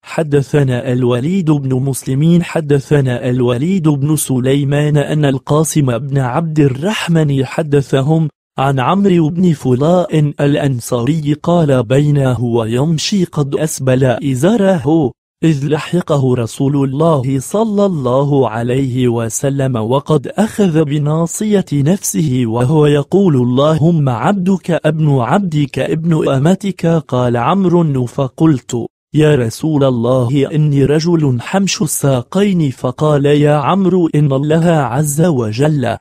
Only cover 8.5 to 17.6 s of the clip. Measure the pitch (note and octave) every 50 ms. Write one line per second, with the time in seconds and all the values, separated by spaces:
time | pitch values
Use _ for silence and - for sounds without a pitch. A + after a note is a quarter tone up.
8.5 | _ - C3+ C#3 C#3 C3+ B2 C3 F3 G3 G3+ G3+ F3 E3+ D#3+ D3+ F3+ E3+ F#3 F3+
9.5 | D#3 C#3+ - C3 B2+ A#2+ C#3+ D#3+ F3+ F#3 F3+ - - D#3 D3+ C#3+ D3+ - D3 C#3+
10.5 | C#3+ - - C#3 C3+ A#2+ - - C3 A#2+ A#2 B2 D3+ E3 D3 C#3+ D3+ - - E3
11.5 | F3 F3 D#3+ C#3+ C3+ B2+ A#2+ G#2+ C3 C#3 D3 D3 D3 C#3+ C3+ C3 B2+ G#2 B2 A#2+
12.5 | A#2 A#2+ A2+ A2 A2+ B2 C#3 E3 E3 D3 - - - G3+ F3 - - E3 D3 C3+
13.5 | C#3 - D3+ D#3+ - - C#3 C3 B2+ C3 C3+ B2+ A#2 - - C#3 C3 B2 C3 F#3
14.5 | A3+ A#3 G3 F#3+ F#3+ E3 A2 C#3 D#3+ E3 D3+ A#2+ - _ _ _ _ _ - E3
15.5 | D#3+ C#3 C3+ D3+ D3 D#3 - - - F3 F3 - D#3 C#3+ C3+ C3 B2 A#2+ A#2 A2
16.5 | - - C3+ C3+ D3 C#3+ C#3 C#3 C3 C#3+ D#3+ E3+ D#3+ C#3+ B2 C3+ C3+ C3+ B2+ -
17.5 | - G3+